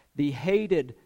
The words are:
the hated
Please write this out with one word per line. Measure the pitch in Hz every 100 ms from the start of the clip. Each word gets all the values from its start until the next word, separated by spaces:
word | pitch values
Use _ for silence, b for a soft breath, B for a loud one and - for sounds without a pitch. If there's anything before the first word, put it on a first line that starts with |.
| b -
the | 143
hated | 127 170 202 214 175 127 -